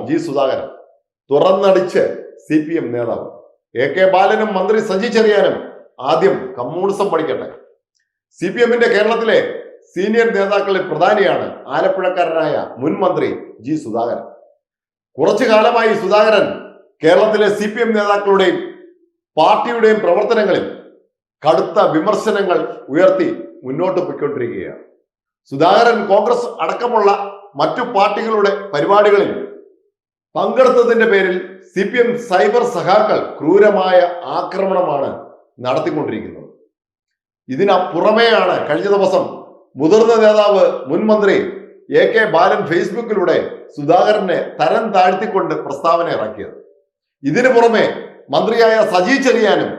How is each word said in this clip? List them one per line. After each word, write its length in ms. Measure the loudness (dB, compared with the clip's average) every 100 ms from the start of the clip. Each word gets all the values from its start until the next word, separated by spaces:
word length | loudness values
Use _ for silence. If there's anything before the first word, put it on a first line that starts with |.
| -4
ജി 100 | -4 -2
സുധാകരൻ? 400 | -2 -2 -2 -8 -16 -20 _ _ _ -2
തുറന്നടിച്ച് 720 | 2 4 4 4 2 2 0 -2 -4 -14 -16 -2
സി 100 | -2 0
പി 80 | -4
എം 80 | -4 -4
നേതാവ്. 320 | -4 -6 -10 -18 -20 _ _ -4
എ 40 | -2
കെ 120 | 2 2
ബാലനും 360 | 4 2 2 -2 -2
മന്ത്രി 220 | -2 -2 -2
സജി 200 | -4 -2 2
ചെറിയാനും 400 | 2 4 2 -2 -10 -20 -20 -8 -2
ആദ്യം 260 | 2 2 0 -6 -10
കമ്മ്യൂണിസം 520 | -8 -4 -4 -2 -2
പഠിക്കട്ടെ. 340 | -2 -2 -6 -8 -16 _ _ _ _ _ _ _ -10
സി 100 | -6
പി 80 | 0 0
എമ്മിന്റെ 220 | 2 2
കേരളത്തിലെ 440 | 2 2 0 0 0 0 -6 -14 -20 _
സീനിയർ 340 | -6 -2 2 2 0
നേതാക്കളിൽ 460 | 0 0 0 -2 -2
പ്രധാനിയാണ് 580 | 0 2 2 2 0 -6 -12 -8 -2
ആലപ്പുഴക്കാരനായ 800 | -2 -2 -2 -2 -2 -2 -2 -4 -6 -6
മുൻ 140 | -4 -2
മന്ത്രി 260 | -2 -2 -4 -6 -12 -14 -8
ജി 80 | -8
സുധാകരൻ. 420 | -6 -4 -4 -6 -10 -20 _ _ _ _ _ _ _ -2
കുറച്ചു 280 | 0 0 2
കാലമായി 420 | 4 4 2 0 0
സുധാകരൻ 460 | 2 2 4 2 0 -4 -14 -20 _ _
കേരളത്തിലെ 460 | 2 4 4 2 0 0
സി 100 | -4 -2
പി 60 | 0
എം 80 | 0
നേതാക്കളുടെയും 580 | 0 0 2 2 2 0 -6 -14 -20 _ _ _ _ 0
പാർട്ടിയുടെയും 640 | 2 2 -2 0 2 2 2
പ്രവർത്തനങ്ങളിൽ 600 | 0 0 0 0 -2 -4 -10 -20 _ _ _ _ _ 0
കടുത്ത 320 | 0 0 0 0 0
വിമർശനങ്ങൾ 640 | -2 -2 -2 -2 -2 -2 -4 -12 -6 2
ഉയർത്തി 340 | 2 2 -2 -6 -12 -16 -10
മുന്നോട്ട് 340 | -6 -4 -4
പോയിക്കൊണ്ടിരിക്കുകയാണ്. 840 | -6 -6 -6 -6 -8 -8 -12 -16 -20 _ _ _ _ _ -10
സുധാകരൻ 480 | 0 4 4 4 2 2
കോൺഗ്രസ് 340 | 2 2 -2 -4 -6
അടക്കമുള്ള 480 | -6 -4 -2 0 2 0 -4 -14 -12 -4
മറ്റു 220 | -4 -4 -4 0
പാർട്ടികളുടെ 560 | 0 0 -2 0 0 -2 -4
പരിപാടികളിൽ 580 | -2 2 4 4 4 0 -4 -10 -16 -20 _ _ _ _ _ _ -4
പങ്കെടുത്തതിന്റെ 720 | -2 2 4 4 2 2 2
പേരിൽ 240 | 2 0 -2 -8 -16 -10
സി 100 | -4 -2
പി 80 | 0
എം 60 | 0 -2 -2
സൈബർ 340 | 0 2 2 0 -2
സഖാക്കൾ 440 | 2 2 2 0 -4 -4
ക്രൂരമായ 600 | 2 4 4 4 2 4 2 0 -8 -6
ആക്രമണമാണ് 720 | -6 -4 -2 0 -2 -2 -4 -8 -16 -20 _ -10 -4
നടത്തിക്കൊണ്ടിരിക്കുന്നത്. 840 | -2 -2 -4 -4 -6 -10 -16 -20 _ _ _ _ _ _ _ _ _ -10
ഇതിനപ്പുറമെയാണ് 1040 | -2 0 2 0 -2 2 2 4 2 0 -2 -2
കഴിഞ്ഞ 200 | -2 0 2
ദിവസം 320 | 2 0 -2 -8 -20 -20 _ -4
മുതിർന്ന 340 | 2 4 4 4
നേതാവ് 420 | 4 4 4 4 2 0 -4
മുൻ 100 | -2 2
മന്ത്രി 260 | 2 2 0 -2 -8 -16 -20 -2 2
എ 40 | 2 2
കെ 80 | 2 2
ബാലൻ 260 | 2 0 -2
Facebook-ിലൂടെ 680 | -2 -2 -6 -4 -2 0 0 -2 -10 -18 -6
സുധാകരനെ 640 | 0 2 4 0 0 -4 -4 -2
തരം 260 | 0 0 0 2
താഴ്ത്തിക്കൊണ്ട് 580 | 2 2 -2 -2 -2 -4 -8
പ്രസ്താവന 420 | -4 0 0 0 -4
ഇറക്കിയത്. 400 | -6 -10 -14 -18 -20 _ _ _ _ _ -4
ഇതിനു 240 | 2 2 4
പുറമെ 300 | 4 4 0 -4 -12 -18 -4 -2
മന്ത്രിയായ 400 | 0 2 2 2 2 0
സജി 260 | 2 2 2
ചെറിയാനും 440 | 2 2 0 -2